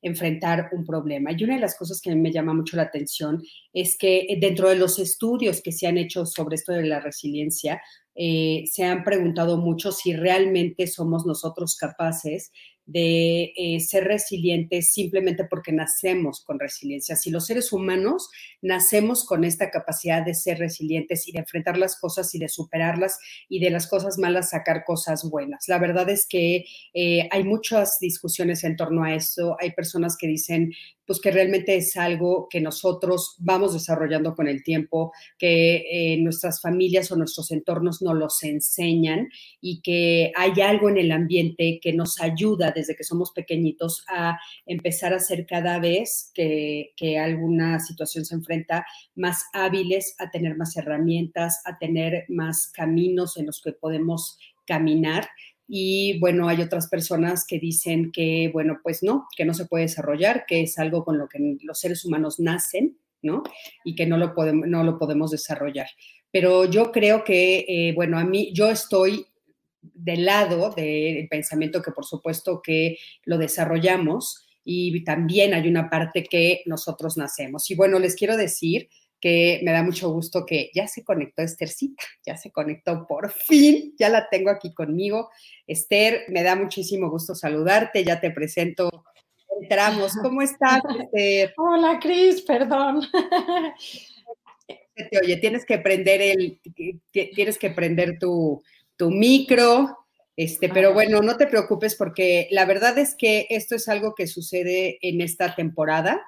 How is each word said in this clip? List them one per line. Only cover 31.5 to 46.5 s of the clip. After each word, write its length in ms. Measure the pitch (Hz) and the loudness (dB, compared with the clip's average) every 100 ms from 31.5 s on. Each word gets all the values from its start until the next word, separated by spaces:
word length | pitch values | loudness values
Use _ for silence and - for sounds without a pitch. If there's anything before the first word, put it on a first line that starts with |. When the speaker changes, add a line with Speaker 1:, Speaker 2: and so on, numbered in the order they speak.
| 196 185 190 | 2 2 0
Speaker 1:
es 220 | 170 180 | 0 -2
algo 500 | 175 170 175 180 - | -2 0 0 0 -2
que 100 | 175 | -4
nosotros 760 | 156 - 190 180 180 180 - - | -4 -2 -2 -2 -2 -2 -2 -6
vamos 340 | 175 190 202 | 0 2 2
desarrollando 600 | 165 165 160 156 156 160 160 | -2 -2 -2 0 0 -2 -2
con 120 | 147 | -2
el 160 | 135 | -2
tiempo, 480 | 151 160 156 165 165 - - _ | -2 -2 0 -2 -4 -8 -20 _
que, 460 | 175 165 165 170 - | 2 6 6 4 0
eh, 260 | 170 165 165 | -2 0 2
nuestras 420 | 165 165 180 165 | 0 0 -4 -4
familias 500 | 170 180 185 185 175 | -2 2 4 2 2
o 40 | 175 | -2
nuestros 360 | 160 - 165 | -2 -4 -6
entornos 500 | 156 - 170 175 165 | -6 -4 -2 -2 -2
nos 140 | 180 160 | -2 -2
los 260 | 156 - | -2 -4
enseñan 840 | 151 147 - - 170 165 160 160 254 - - _ | -4 -4 -4 -2 2 2 2 0 -4 -10 -20 _
y 200 | 180 170 | -10 -8
que 500 | - 175 170 170 160 180 | -2 0 4 4 2 2
hay 260 | 185 190 | 2 4
algo 280 | 196 208 208 | 4 4 4
en 80 | 202 | 4
el 140 | 170 | 2
ambiente 680 | 160 165 175 165 165 165 165 | 2 2 2 0 0 -2 0
que 120 | 170 | -2
nos 260 | 165 165 - | -2 -2 -2
ayuda 500 | 165 160 214 202 165 156 | -4 0 0 2 0 -2
desde 200 | 151 151 | -6 -6
que 80 | |
somos 280 | 151 170 175 | -6 -4 -4
pequeñitos 720 | - 165 165 160 151 165 165 - | -6 -6 0 0 -2 -6 -6 -8
a 280 | 180 170 170 - - - | -2 -2 -4 -10 -20 -10
empezar 480 | 170 175 170 180 | -6 -4 -2 -2
a 60 | 180 | -2
ser 260 | - 175 170 | -2 -4 -4
cada 340 | 175 170 175 | -4 -2 0
vez 520 | 170 180 233 - - | 0 0 -2 -8 -8
que, 580 | - 160 | -4 -2